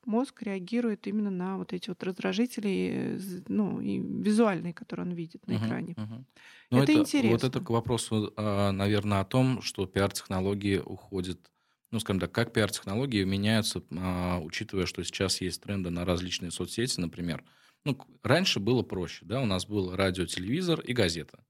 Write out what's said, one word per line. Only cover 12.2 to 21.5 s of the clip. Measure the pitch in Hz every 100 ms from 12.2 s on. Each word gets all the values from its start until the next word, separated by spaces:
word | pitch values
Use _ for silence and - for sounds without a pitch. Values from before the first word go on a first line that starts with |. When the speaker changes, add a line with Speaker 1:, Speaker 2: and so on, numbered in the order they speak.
Speaker 2:
так, | 87
как | - 117
пиар-технологии | 117 101 - - 101 139 107
меняются, | 95 98 104 110 107 92 - 80
а, | 92 90 90 87
учитывая, | 82 - 104 98 85
что | -
сейчас | 87 - 95 -
есть | 92 -
тренды | - 101 90
на | 87
различные | 90 87 90 - 87
соцсети, | - 87 - 117 -
например. | 85 - 87 76 - _ _ _
Ну, | 147
к-, | 131 - -
раньше | - 151 185 117
было | 101 123
проще, | - 92 87 -
да, | 85 120
у | 120
нас | 92 95
был | 104 90
радио, | 92 95 90 85
телевизор | - 95 151 180 156
и | -
газета. | 123 92 82 71 - _